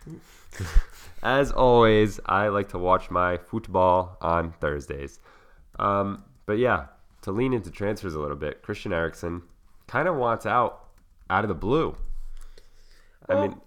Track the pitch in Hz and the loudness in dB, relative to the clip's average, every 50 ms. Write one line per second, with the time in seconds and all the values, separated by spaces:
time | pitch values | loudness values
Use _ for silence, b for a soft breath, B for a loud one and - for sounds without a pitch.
0 | - - 160 - B B B B B B B B 95 82 B B B B B B | -20 -20 -18 -18 B B B B B B B B -10 2 B B B B B B
1 | B B B B - 113 127 139 143 - - - 127 127 120 120 117 110 107 107 | B B B B -2 0 2 2 2 2 2 4 4 6 8 8 8 8 8 6
2 | 107 107 104 - - - 95 98 104 107 101 101 98 - - 90 90 90 92 95 | 4 4 2 -4 -4 -2 0 0 2 2 0 0 -2 -4 -4 -2 2 2 2 2
3 | - - 90 90 90 90 90 87 - - - 110 - - 92 92 92 92 90 92 | 2 0 0 0 2 2 0 -2 -4 -6 -8 -8 -6 -2 2 4 4 6 6 4
4 | 90 90 90 - - 85 85 85 85 82 82 - - 73 73 73 67 - 71 69 | 2 -2 -6 -6 -2 0 0 0 0 -2 -6 -4 -4 -4 -4 -4 -6 -8 -10 -10
5 | 71 69 - - b b b b b b b b b _ - - - 101 101 101 | -10 -12 -14 -18 b b b b b b b b b _ -8 -4 -2 0 0 0
6 | 101 101 98 - - - - _ _ - 107 110 123 120 104 82 69 - - _ | 0 -2 -4 -8 -14 -20 -20 _ _ -4 -2 0 2 2 0 0 -2 -6 -16 _
7 | - - _ - - 101 95 110 127 135 131 113 92 87 78 - 101 101 107 101 | -20 -20 _ -12 -10 -6 -4 -2 0 0 0 -2 -4 -8 -8 -6 -4 -4 -4 -4
8 | - 92 78 76 73 73 71 71 78 76 - - - - 104 - - 104 90 82 | -6 -8 -6 -6 -6 -6 -6 -6 -6 -8 -8 -10 -10 -10 -10 -8 -6 -6 -4 -2
9 | 82 80 - - - 85 85 87 87 - - _ _ - - - _ - - 123 | -2 -4 -6 -8 -8 -8 -8 -8 -10 -14 -20 _ _ -20 -20 -20 _ -6 -4 -2
10 | 156 185 175 139 123 117 113 110 - 110 104 123 120 - - - - - - - | 0 0 0 0 0 0 -2 -2 -2 0 0 2 0 0 -2 -8 -16 -20 -20 -20
11 | - _ _ _ - - 92 95 107 107 92 76 85 101 131 160 151 92 - - | -20 _ _ _ -6 -2 0 0 0 0 -2 -4 -2 -2 0 0 0 -2 -4 -6
12 | - - - - - b b b b b b b b b b b b b b b | -6 -6 -6 -6 -6 b b b b b b b b b b b b b b b
13 | b b b b - - - 185 196 196 - - - | b b b b -6 -2 0 0 0 0 -4 -8 -4